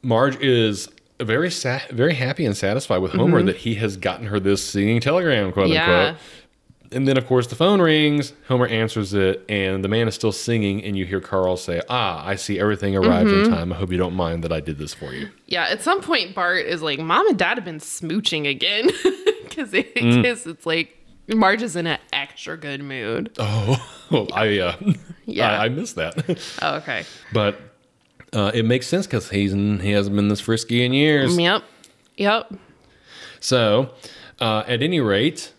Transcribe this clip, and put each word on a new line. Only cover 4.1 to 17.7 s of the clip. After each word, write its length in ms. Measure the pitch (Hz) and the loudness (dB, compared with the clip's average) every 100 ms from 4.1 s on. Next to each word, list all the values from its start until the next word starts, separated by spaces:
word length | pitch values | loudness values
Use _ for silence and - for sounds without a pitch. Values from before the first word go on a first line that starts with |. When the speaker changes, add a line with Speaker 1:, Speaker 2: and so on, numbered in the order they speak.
| 90 110 | -4 -4
Speaker 1:
her 100 | 101 | -2
this 240 | 95 98 | 2 0
singing 360 | - 101 101 117 | 0 0 2 2
telegram, 500 | 127 165 175 123 98 | 2 0 2 0 0
quote 200 | 87 92 | 2 2
Speaker 2:
Yeah. 400 | 156 170 175 151 | 4 4 2 2
Speaker 1:
unquote. 120 | 160 - - _ _ _ _ - | -2 -16 -20 _ _ _ _ -8
And 160 | 123 135 | 0 2
then, 80 | 131 | 2
of 100 | 120 | 4
course, 220 | 127 120 | 2 2
the 80 | 117 | 2
phone 240 | 175 202 | 4 6
rings. 520 | 170 156 151 147 139 - - | 6 4 4 2 -2 -10 -2
Homer 220 | 127 120 | 2 2
answers 460 | 113 113 113 98 | 2 0 0 0
it, 280 | 101 95 - - | 2 2 2 -2
and 340 | 104 95 95 | 0 0 0
the 60 | 95 | 0
man 180 | 110 113 | 2 0
is 80 | |
still 160 | 104 113 | 0 -2
singing, 540 | 98 - 117 101 98 | -2 -2 0 0 0
and 120 | 98 98 | -4 -4
you 80 | 90 | -2
hear 140 | 95 | -4
Carl 360 | - 95 92 90 | -2 0 0 0
say, 240 | - 85 - | -4 -6 -2
"Ah, 360 | 123 104 80 | -2 -2 -4
I 120 | 82 98 | -6 -6
see 240 | - 98 | -4 -2
everything 340 | 104 101 101 | 0 0 -2
arrived 360 | 98 92 - - | 2 4 4 4
Speaker 2:
Mm-hmm. 160 | 196 151 | 4 2
Speaker 1:
in 40 | |
time. 220 | 110 85 | 0 -2
I 40 | 85 | -4
hope 140 | 95 | -4
you 80 | 90 | -2
don't 160 | 90 | -2
mind 300 | 90 85 85 | -2 -2 -2
that 80 | 82 | -4
I 80 | 80 | -4
did 180 | 76 73 | -4 -10
this 160 | 73 | -10
for 180 | - 71 | -12 -12
you." 160 | 65 71 - - | -10 -12 -16 -8
Speaker 2:
Yeah, 180 | 175 | -4
at 180 | 165 214 | -2 -2
some 200 | 302 381 | -2 -2
point, 340 | - 311 180 196 | 0 -2 -2 -2
Bart 280 | 175 180 - | 0 0 -2
is 160 | 170 | -4
like, 180 | 156 139 | -4 -4
"Mom 260 | 160 190 415 | 0 2 4
and 100 | 220 | 2
Dad 200 | 180 247 | 0 0
have 80 | |
been 160 | 180 | -6